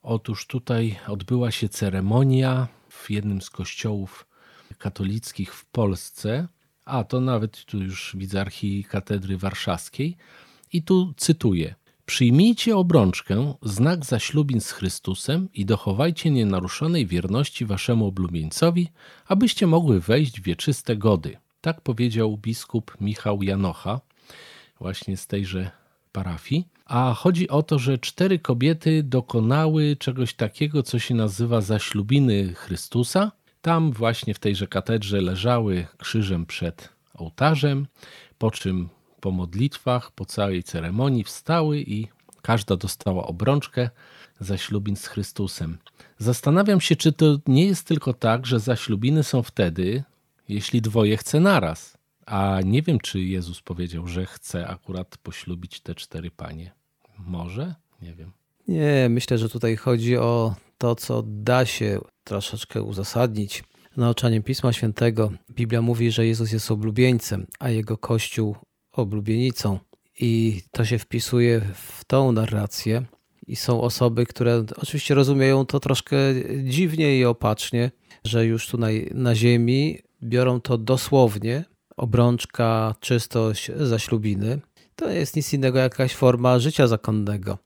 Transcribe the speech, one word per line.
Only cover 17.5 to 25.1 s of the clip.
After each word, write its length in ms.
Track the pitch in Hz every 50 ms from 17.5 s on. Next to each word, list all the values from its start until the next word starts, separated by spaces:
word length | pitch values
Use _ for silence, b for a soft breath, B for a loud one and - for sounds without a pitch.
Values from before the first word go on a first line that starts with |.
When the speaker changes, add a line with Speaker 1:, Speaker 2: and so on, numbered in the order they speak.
| - - 127
Speaker 1:
waszemu 400 | 110 101 95 - - 120 113 107
oblubieńcowi, 840 | 101 95 95 92 85 87 82 78 80 - - - 170 170 175 175 165 B B B B B B B
abyście 400 | B 196 196 247 226 - - 208
mogły 320 | 175 160 170 170 151 113 92
wejść 420 | 82 - 110 139 156 131 113 101
w 20 | 92
wieczyste 540 | 92 85 - - - 135 - - - 117
gody”. 400 | 104 101 110 104 87 78 73 - - _ _ _ _
Tak 200 | - 160 160 160
powiedział 560 | _ - 123 110 123 123 110 113 113 110 107
biskup 600 | 104 104 113 113 117 - _ - 113 107 - - -
Michał 420 | 98 104 107 - - 107 104 101 98
Janocha, 580 | 98 98 98 98 92 82 - - 98 107 131 _ _ B B B B B B B B B B B B B B
właśnie 380 | - 92 95 - - -